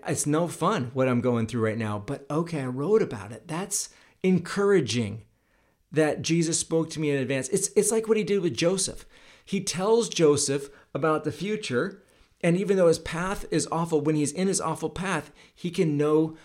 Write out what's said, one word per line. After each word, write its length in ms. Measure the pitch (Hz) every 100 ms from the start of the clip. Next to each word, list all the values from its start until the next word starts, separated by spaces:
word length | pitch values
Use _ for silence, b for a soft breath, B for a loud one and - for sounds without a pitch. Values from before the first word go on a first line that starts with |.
| -
it's 180 | 147 151
no 220 | 156 170
fun 420 | - 170 214 120
what 140 | 131 131
I'm 120 | 120
going 260 | 127 120 110
through 180 | 123
right 140 | 110 107
now, 200 | 110 104
but 260 | 104 139 -
okay, 320 | 147 170 160
I 40 | 131
wrote 360 | 127 156 220
about 300 | 156 117 95
it. 140 | 113 -
That's 440 | 160 202 - - b b b
encouraging 1000 | 185 185 180 202 202 190 120 120 104 107 - _ _ _ _ _ _
that 300 | 151 151 -
Jesus 360 | 123 165 160 156
spoke 320 | - 165 160
to 100 | 151
me 100 | 151
in 80 | 139
advance. 300 | 127 135 127
It's, 200 | 190 - 214
it's 140 | 208
like 180 | 226 220
what 80 | 220
he 80 |
did 160 | 175 202
with 160 | 170 113
Joseph. 480 | 165 190 - - - B B B
He 160 | B 196
tells 460 | 190 160 196 233 180
Joseph 600 | - 156 147 - - - B B
about 300 | 135 156 156
the 80 | 156
future, 680 | - 196 214 214 127 190 190 b b b b
and 140 | 175 175
even 200 | 190 190
though 120 | 170
his 100 | 160
path 480 | - 165 185 202 -
is 160 | 160 147
awful, 280 | 160 165 156
when 140 | 147
he's 180 | 151 143
in 140 | 190 196
his 140 | 180
awful 300 | 160 156 160
path, 420 | 156 190 160 - B B
he 160 | B 180
can 260 | 180 165 143
know 400 | 147 156 160 160